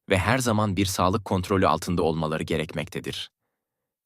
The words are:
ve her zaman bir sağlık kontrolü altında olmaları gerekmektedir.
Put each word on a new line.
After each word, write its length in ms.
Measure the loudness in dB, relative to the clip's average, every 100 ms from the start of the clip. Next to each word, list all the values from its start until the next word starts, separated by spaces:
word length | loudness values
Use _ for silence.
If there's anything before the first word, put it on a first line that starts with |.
| 0
ve 80 | 0
her 200 | 2 2
zaman 400 | 2 2 2 2
bir 80 | 0
sağlık 400 | 2 2 2 0
kontrolü 420 | -2 0 2 4
altında 360 | 2 0 0
olmaları 400 | 0 0 -2 -4
gerekmektedir. 880 | -2 -4 -4 -6 -8 -8 -8 -8 -10 _ _ _ _ _ _ _